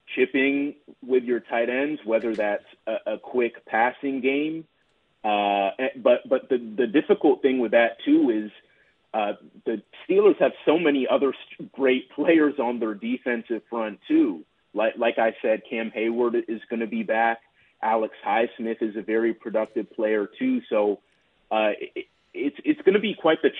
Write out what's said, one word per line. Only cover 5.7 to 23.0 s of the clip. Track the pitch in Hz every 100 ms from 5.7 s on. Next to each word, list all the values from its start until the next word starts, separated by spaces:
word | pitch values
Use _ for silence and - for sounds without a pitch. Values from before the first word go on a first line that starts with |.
| -
eh, | 131 127
but, | 123 123 -
but | 131 -
the, | 123
the | 113 104 117
difficult | 147 156 196 156 -
thing | 135 131
with | 113
that, | 117 113 -
too, | 143 160 135
is, | 110 107 - _ _ _ _ _
uh, | 110 104 98 - - -
the | 107 _ -
Steelers | - 196 208 -
have | 135 - -
so | 160
many | 156 139 123
other | 127 135
s-, | - - - -
great | - 131 127 -
players | - 170 165 147 135
on | 120 120
their | 113
defensive | 101 113 123 127 117 - 110 -
front, | 120 110 98 -
too. | 156 127 82 - _ _
Like, | 104 110 -
like | 117 120
I | 113 -
said, | 120 107 -
Cam | 117 113
Hayward | 110 113 117 120 117 117
is | 113 -
gonna | 117 110
be | 113
back. | 104 110 117 113 _ _ _ -
Alex | 110 113 110 - 101
Highsmith | 107 117 - 113 110
is | 110 104
a |
very | 98 110 113
productive | - 117 110 110 117 98
player, | - 107 107 98 -
too. | 131 123 -
So, | 107 104 98 _ _ _ _ -
uh, | 110 107 -
it, | - - - _ _
it's, | - - - 294
it's | -
gonna | 190
be | 202